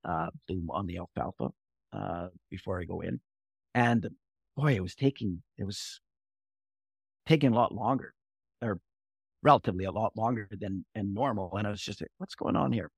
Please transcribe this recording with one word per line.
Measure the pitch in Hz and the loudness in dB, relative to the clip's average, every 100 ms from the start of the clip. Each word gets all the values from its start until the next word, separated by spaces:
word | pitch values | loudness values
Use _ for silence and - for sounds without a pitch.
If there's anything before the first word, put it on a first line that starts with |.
| - | -2
uh, | 82 82 - - | -2 -2 -6 -8
bloom | 92 85 | -6 -4
on | 87 98 | -4 -4
the | 87 | -6
alfalfa, | 82 - - - - - _ _ _ | -8 -6 -6 -4 -6 -6 _ _ _
uh, | - 98 85 87 90 _ | -10 -6 -6 -8 -12 _
before | 92 - 90 | -14 -6 -6
I | 90 | -4
go | 90 | -6
in. | 87 - _ _ _ _ _ 123 | -6 -6 _ _ _ _ _ 2
And | 120 120 - - _ _ _ - | 4 4 0 -12 _ _ _ 0
boy, | 147 117 | 2 2
it | |
was | 90 - | 0 2
taking, | 139 - 104 87 - - | 0 2 -6 -6 -10 -8
it | - | -8
was | 101 - - _ _ _ _ _ _ _ _ _ _ _ _ - | -6 -10 -14 _ _ _ _ _ _ _ _ _ _ _ _ 4
taking | 156 139 | 6 6
a | 117 | 6
lot | 120 104 | 4 2
longer, | 107 131 - _ _ _ _ _ | 0 0 -4 _ _ _ _ _
or | 117 92 _ _ _ _ _ _ | -4 -4 _ _ _ _ _ _
relatively | 147 127 - 92 95 | 6 6 6 -2 -2
a | |
lot | 87 110 107 | 0 -2 0
longer | 113 117 101 | 0 0 -6
than, | 101 101 95 - - | -8 -6 -6 -8 -6
than | 101 | -4
normal. | 101 135 107 92 95 | 0 0 0 -4 -2
And | 104 | -4
I | |
was | 104 | -4
just | - - | -8 -8
like, | - _ | -10 _
"What's | 190 - | -14 -6
going | - 175 | -2 2
on | 139 | 2
here?" | 120 80 | 0 -4